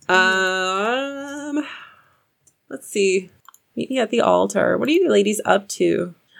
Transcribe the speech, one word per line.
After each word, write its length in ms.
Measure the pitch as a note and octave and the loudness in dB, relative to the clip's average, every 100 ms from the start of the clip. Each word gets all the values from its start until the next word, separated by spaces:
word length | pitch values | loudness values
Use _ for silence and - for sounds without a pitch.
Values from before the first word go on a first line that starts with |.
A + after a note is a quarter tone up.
| - | 0
Um, 1600 | F#3 F#3 F#3+ F#3 F#3 F#3 F#3+ G#3+ B3 C#4 C#4 C#4+ C#4+ D4 D4 C#4+ - - _ _ _ _ _ _ _ - | 2 4 2 0 -2 -2 -2 -2 -2 -4 -8 -10 -10 -6 -6 -6 -10 -20 _ _ _ _ _ _ _ -16
let's 180 | C3+ - | -16 -6
see. 420 | G#3 G3 F#3 F#3 _ _ - _ - | 0 2 2 -2 _ _ -20 _ -10
Meet 140 | A#3+ | -6
Me 80 | C4 | -2
at 120 | A3 | -2
the 100 | A#3 | 2
Altar. 580 | - F3+ G3+ G3+ - - | 2 4 2 2 0 0
What 100 | A#3+ | 2
are 40 | |
you 160 | E4 F4+ | 2 4
ladies 300 | G#3 G3+ G#3 | 2 2 0
up 240 | - G3+ G3+ | 0 0 0
to? 440 | - F3 E3+ F3 E3+ _ - | -2 0 0 -4 -8 _ -20